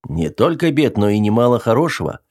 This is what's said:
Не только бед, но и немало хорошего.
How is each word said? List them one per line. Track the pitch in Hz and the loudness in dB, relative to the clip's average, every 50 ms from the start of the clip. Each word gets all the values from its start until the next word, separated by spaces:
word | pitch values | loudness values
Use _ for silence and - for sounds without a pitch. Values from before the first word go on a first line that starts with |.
| - - | -10 -8
Не | - 165 - 76 | -6 -4 -4 -4
только | 73 - 113 165 170 151 175 165 | -2 0 0 0 0 0 -2 0
бед, | 151 139 151 123 - 107 | 0 2 0 0 0 0
но | 104 104 | 0 2
и | 104 107 | 2 2
немало | 107 104 107 117 120 123 123 117 | 0 2 2 2 2 2 2 0
хорошего. | - 120 113 123 160 160 - - - - - - _ _ | 2 0 2 2 2 -2 -4 -6 -6 -8 -8 -10 _ _